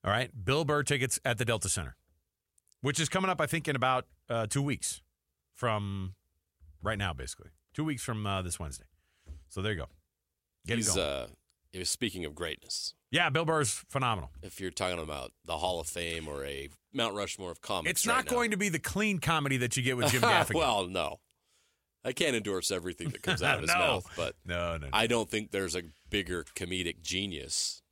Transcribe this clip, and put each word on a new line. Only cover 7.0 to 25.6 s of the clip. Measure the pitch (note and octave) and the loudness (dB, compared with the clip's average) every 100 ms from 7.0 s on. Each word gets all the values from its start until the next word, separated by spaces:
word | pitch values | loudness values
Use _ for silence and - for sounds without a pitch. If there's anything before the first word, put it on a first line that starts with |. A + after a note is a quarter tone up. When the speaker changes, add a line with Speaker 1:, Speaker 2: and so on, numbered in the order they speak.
| G2 | -2
Speaker 1:
basically. | C#2 B1+ - - _ _ | -2 -8 -10 -16 _ _
Two | - | -4
weeks | D#3 C#3 | -2 -2
from, | - A2 | -2 -2
uh, | G#2 F#2+ | 0 0
this | F2+ - | -2 -4
Wednesday. | D#2+ C2 - _ _ _ - - - | -6 -8 -16 _ _ _ -18 -18 -10
So | - | -4
there | G#2 | -2
you | F#2 | -4
go. | C2+ _ _ _ _ _ _ _ | -6 _ _ _ _ _ _ _
Get | E2+ | -4
it | A#2 | 0
Speaker 2:
He's, | A2 | 2
Speaker 1:
going. | F#2+ D2+ | 2 0
Speaker 2:
uh, | C#2 A#1 - _ _ _ | -2 -6 -14 _ _ _
he | F#2 | -6
was | F2+ | -4
speaking | - A#2 F#2 | -2 -2 -2
of | D#2 | -8
greatness. | D#2 E2+ - - - - - _ | -6 -6 -6 -8 -8 -8 -12 _
Speaker 1:
Yeah, | D#3 E3+ | 0 2
Bill | D3 | 2
Burr's | D#3+ D#3+ C3+ - - | 2 2 0 -2 -6
phenomenal. | C#3 B2 G#2 C2 - | -2 0 0 -6 -12
Speaker 2:
If | F#2+ - | -14 -8
you're | F#2+ | -6
talking | - F#2 F2 | -2 -2 0
about | D#2 D2 B1 _ | -4 -6 -8 _
the | - D#2+ | -6 -2
Hall | F2+ F2 | 0 0
of | D#2 | -4
Fame | F2 E2+ E2 D#2 | -4 -4 -4 -6
or | C#2+ | -6
a | C#2 C#2 C#2+ - _ | -6 -8 -10 -16 _
Mount | - A2+ | -2 -2
Rushmore | G2+ F#2+ - F2+ | 0 -4 -6 -8
of | E2 | -10
comics | - F#2+ A2+ | -4 -2 0
Speaker 1:
It's | F3 A3+ | 0 2
Speaker 2:
right | |
Speaker 1:
not | B3 | 2
Speaker 2:
now. | - | 2
Speaker 1:
going | B3 A#3 | 2 2
to | G#3 | 2
be | G#3 | 2
the | D#3+ | 0
clean | - F#3+ G#3+ F#3 | 0 0 2 2
comedy | D3+ D#3+ C#3+ C3 | 2 2 4 2
that | A#2+ | 2
you | C3+ | 2
get | B2+ B2+ | 2 4
with | C#3+ | 4
Jim | B2+ | 6
Speaker 2:
<laughs> | |
Speaker 1:
Gaffigan. | A#3 F#3 D#3 | 6 6 6
Speaker 2:
Well, | E3 C#3+ G#2 F2+ | 4 4 2 2
no. | F#2 D2 D2+ _ _ _ _ _ _ _ _ | 0 0 -4 _ _ _ _ _ _ _ _
I | B2+ | -6
can't | B2+ E3 | 0 2
endorse | A#2 G2+ F#2+ - | 2 0 -2 0
everything | F#2 F2 E2+ F2 | -2 -4 -6 -6
that | - | -4
comes | - F3 | -2 2
out | D#3+ | 2
of | C#3 | 2
his | - | 2
Speaker 1:
<laughs> | |
No. | F3 | 4
Speaker 2:
mouth, | D#3+ G#2+ - - | 4 2 -2 -4
but | D#2 - | -4 -4
Speaker 1:
No, | F2 F2 F2 E2 | -4 -2 -2 -4
no, | C#2 | 0
no. | |
Speaker 2:
I | F2+ A2+ | 2 4
don't | A#2 G#2+ | 2 2
think | A2 G#2 | -2 -2
there's | G2 | -2